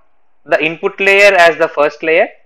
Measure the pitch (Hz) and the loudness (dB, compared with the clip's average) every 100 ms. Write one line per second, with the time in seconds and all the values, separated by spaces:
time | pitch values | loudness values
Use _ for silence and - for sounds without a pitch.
0 | _ _ _ _ 147 135 156 165 196 - | _ _ _ _ -6 -4 -4 -6 -10 -4
1 | 196 196 202 185 170 151 160 - 147 - | -2 2 4 4 2 2 -4 -2 -4 -4
2 | 160 165 240 - | -4 -2 -2 -8